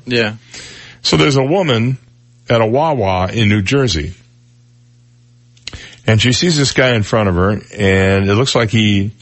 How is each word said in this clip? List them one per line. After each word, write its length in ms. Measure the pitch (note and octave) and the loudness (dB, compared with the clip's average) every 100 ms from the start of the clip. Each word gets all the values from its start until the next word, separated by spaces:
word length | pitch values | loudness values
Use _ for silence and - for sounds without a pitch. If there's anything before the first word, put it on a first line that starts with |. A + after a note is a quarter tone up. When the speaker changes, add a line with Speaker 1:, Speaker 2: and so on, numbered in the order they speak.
Speaker 1:
Yeah. 320 | - A#2+ G#2+ A2+ - - - - - - | -4 -2 -2 -6 -16 -20 -20 -20 -20 -8
Speaker 2:
So 160 | - E3 | -2 2
there's 200 | D3+ C3+ | 2 2
a 60 | |
woman 540 | C3+ F#3+ D#3+ A2+ A#2+ C3 _ _ _ _ - | 0 0 0 0 0 -4 _ _ _ _ -2
at 100 | A#2 | 0
a 60 | A2 | 2
Wawa 640 | C3 D#3+ C3 F#2+ F#2 F#2 | 0 0 0 0 0 -2
in 160 | G2+ G#2 | 0 0
New 140 | G#2 | 0
Jersey, 500 | F#2 C#3 B2 D#2+ D2 - _ _ _ _ _ _ _ _ _ _ _ _ _ _ - - - - - | 0 0 0 -2 -6 -12 _ _ _ _ _ _ _ _ _ _ _ _ _ _ -18 -18 -20 -8 0
and 140 | A2 | 2
she 120 | B2 | 2
sees 260 | B2 F3+ D3 | 0 0 0
this 140 | C3 | 0
guy 220 | - C3 | 2 2
in 80 | A#2 | 0
front 280 | G2+ A#2 G2+ | 0 0 0
of 40 | |
her, 140 | F2 F#2+ | 2 0
and 800 | G2+ - - G2 F#2+ F#2+ G2 G2 | -2 -6 -2 0 2 2 2 2
it 60 | |
looks 200 | G#2 C3+ | 0 2
like 140 | B2+ A2+ | 0 0
he 440 | A2+ G#2+ G2+ G#2 - | 0 2 0 -2 -8